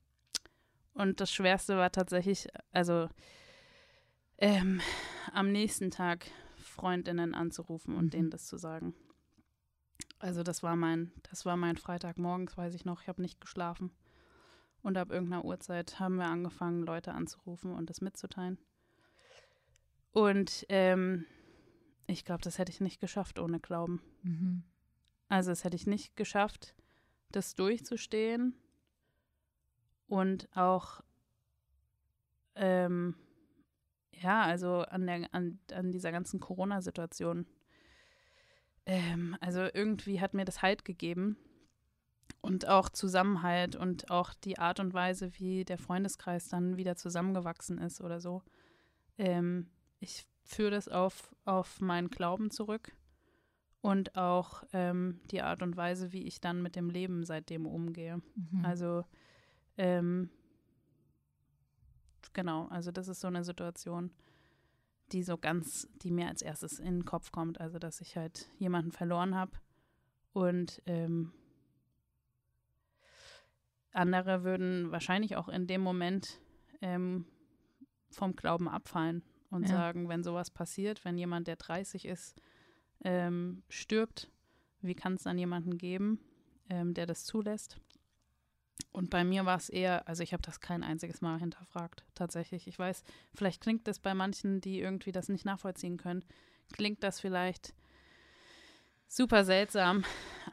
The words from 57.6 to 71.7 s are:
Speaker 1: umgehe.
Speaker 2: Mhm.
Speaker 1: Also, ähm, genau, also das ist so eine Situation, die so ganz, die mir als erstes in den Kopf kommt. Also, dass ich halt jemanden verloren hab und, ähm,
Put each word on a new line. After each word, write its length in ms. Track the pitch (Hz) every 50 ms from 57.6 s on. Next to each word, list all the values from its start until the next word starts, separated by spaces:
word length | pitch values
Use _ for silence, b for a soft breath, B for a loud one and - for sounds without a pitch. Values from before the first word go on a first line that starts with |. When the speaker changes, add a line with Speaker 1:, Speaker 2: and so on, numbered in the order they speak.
| 160
Speaker 1:
umgehe. 560 | 156 - 165 170 170 170 170 165 165 170 175 - - -
Speaker 2:
Mhm. 300 | 220 175 160 175 185 170
Speaker 1:
Also, 400 | 175 175 175 175 175 170 170 175 - b b b b b b b b b b b b b -
ähm, 520 | 190 180 180 180 175 175 175 180 185 175 b b b b b b b b b b b _ _ _ _ _ _ _ _ _ _ _ _ _ _ _ _ _ _ _ _ - - - _ - - _ - - -
genau, 340 | - 185 175 160 156 160 -
also 240 | - 175 170 175
das 160 | 175 185 180 190
ist 120 | 185 -
so 60 | - 185
eine 160 | 180 175 175
Situation, 680 | 180 175 - 175 170 170 - - 175 170 175 175 180 - b b b b b b b b b b b b b b b b b _ -
die 120 | - 185 180
so 140 | 180 175 165
ganz, 500 | - - 170 175 160 - - - - - - -
die 100 | - 180
mir 160 | 175 175 175 175
als 140 | 165 -
erstes 380 | - - 151 - - 160 - -
in 200 | 156 175 180 175
den 60 | 170
Kopf 260 | - - 170 - -
kommt. 280 | - 175 165 165 165 -
Also, 200 | 165 160 170 165
dass 220 | 175 165 156 -
ich 160 | 175 - - 170
halt 320 | 160 165 - - - - - -
jemanden 340 | 196 180 175 175 165 170
verloren 440 | - - 180 170 175 175 180 190 190
hab 240 | 185 185 190 - - - _ _ _ _ _ _ _ _ _ _ _ _ _ -
und, 480 | 196 185 180 175 180 175 165 - - -
ähm, 480 | - 175 165 165 165 170 165 165 160 - b b b b b b b